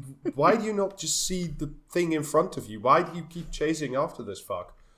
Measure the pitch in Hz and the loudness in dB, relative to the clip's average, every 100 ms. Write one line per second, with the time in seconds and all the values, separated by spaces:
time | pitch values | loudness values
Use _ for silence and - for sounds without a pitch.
0 | - - 349 - 160 220 214 202 190 - | -10 -8 -6 2 4 4 2 0 -2 -2
1 | 156 - - 185 175 143 147 - _ 175 | -4 -2 -2 -2 -4 -6 -8 -10 _ 0
2 | 170 156 147 151 185 - 101 107 117 156 | 2 2 2 2 2 -2 -10 -2 6 6
3 | 175 170 - 175 175 - 156 156 143 127 | 4 -4 -12 -12 -10 -2 0 0 -2 -2
4 | 156 - 101 95 - 92 90 - - | -2 -4 -10 -10 -8 -8 -8 -16 -20